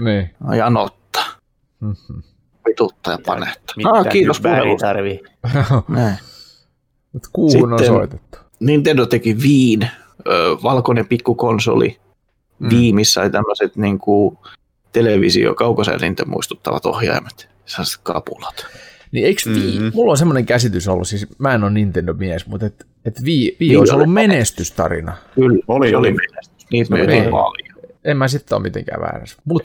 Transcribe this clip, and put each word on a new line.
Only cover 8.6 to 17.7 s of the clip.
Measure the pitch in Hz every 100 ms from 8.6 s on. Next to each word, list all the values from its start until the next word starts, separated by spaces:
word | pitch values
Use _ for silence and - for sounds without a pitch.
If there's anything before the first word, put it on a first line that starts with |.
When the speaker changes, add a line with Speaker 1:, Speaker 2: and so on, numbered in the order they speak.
Speaker 2:
Nintendo | 123 147 151 143 117
teki | 117 113
Wiin, | 107 135 143 127 110 120 - _ _ -
ö, | 90 85 76
valkoinen | 117 131 120 117 104
pikkukonsoli. | 120 - 117 120 113 113 113 117 - _ _ _ _ _ -
Speaker 1:
Mm. | 123
Speaker 2:
Wii, | 120 120
missä | 101 107 -
oli | 101
tämmöset | 101 107 104 98 -
niinku | 104 98 - 101 98 - - - _ _ _
televisio-, | 120 117 104 98 87 110
kaukosäädintä | - 120 107 104 87 87 90
muistuttavat | - - - - - - -
ohjaimet, | 76 110 - - - - _
sellaiset | -